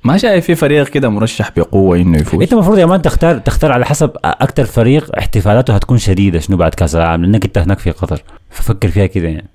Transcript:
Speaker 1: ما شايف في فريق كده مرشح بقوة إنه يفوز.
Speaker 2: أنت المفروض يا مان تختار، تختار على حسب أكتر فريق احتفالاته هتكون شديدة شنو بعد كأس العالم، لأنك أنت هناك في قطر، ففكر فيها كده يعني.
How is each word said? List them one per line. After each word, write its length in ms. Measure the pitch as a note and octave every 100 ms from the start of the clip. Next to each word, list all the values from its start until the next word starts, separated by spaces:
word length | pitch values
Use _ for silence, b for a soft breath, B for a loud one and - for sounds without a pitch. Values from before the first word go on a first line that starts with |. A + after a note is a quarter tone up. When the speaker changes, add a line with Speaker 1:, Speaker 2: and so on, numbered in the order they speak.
Speaker 1:
ما 140 | - F#3+
شايف 280 | A#3 F#3+ E3
في 100 | E3+
فريق 340 | D3 D3 C#3
كده 200 | C#3 B2+
مرشح 420 | G#2 A2+ - G#2 -
بقوة 400 | E2 G2 F#2+ F2
إنه 200 | F2+ D#2+
يفوز. 240 | D2+ -
Speaker 2:
أنت 120 | F3
المفروض 240 | A#3 F3+ G#3
يا 80 | E3+
مان 160 | F#3
تختار، 360 | D#3 - E3 C#3+
تختار 340 | - - D3+
على 140 | B2+ A#2+
حسب 260 | D3 D3+ -
أكتر 420 | - - - - B2+
فريق 520 | - A#2 D3 - -
احتفالاته 580 | G2 A2 F#2+ A2 B2+ G#2
هتكون 220 | - A#2+
شديدة 420 | G2+ F#2+ G2 E2
شنو 180 | D#2 F#2+
بعد 160 | D#2+
كأس 220 | - E2+ E2
العالم، 280 | E2 E2
لأنك 220 | F2 G#2+ G#2
أنت 120 | -
هناك 220 | E2+ G2
في 120 | -
قطر، 300 | - F2+ - - B -
ففكر 380 | - - G#2+ G2+
فيها 180 | E2+ F#2+
كده 220 | G2 E2
يعني. 220 | D#2+ F2